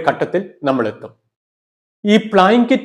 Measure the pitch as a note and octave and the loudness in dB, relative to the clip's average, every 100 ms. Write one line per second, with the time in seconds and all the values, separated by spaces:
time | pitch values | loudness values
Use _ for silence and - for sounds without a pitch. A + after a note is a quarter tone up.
0 | D#3 - D#3 F3+ G3 - C#3 C3 G#2+ - | 0 -4 -4 -6 -8 -8 -4 -2 -4 -8
1 | A2 _ _ _ _ _ _ _ _ _ | -20 _ _ _ _ _ _ _ _ _
2 | G#3 G#3+ A3 G3+ F#3+ A#3+ A#3 C4 | 2 2 2 2 4 2 2 0